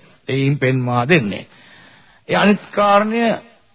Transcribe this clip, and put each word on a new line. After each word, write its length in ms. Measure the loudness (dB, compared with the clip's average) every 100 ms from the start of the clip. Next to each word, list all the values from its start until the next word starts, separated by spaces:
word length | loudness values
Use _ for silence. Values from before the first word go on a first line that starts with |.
| -14 _ -6
එයින් 260 | -2 0 0
පෙන්වා 460 | 0 0 -2 -2
දෙන්නේ. 420 | 2 0 0 -8 -14 -20 -20 -20 -20 -20 _ _ -6
ඒ 80 | 0
අනිත් 260 | 2 0 -2
කාරණය 540 | -2 2 2 2 -2 -2 -2 -8 _ _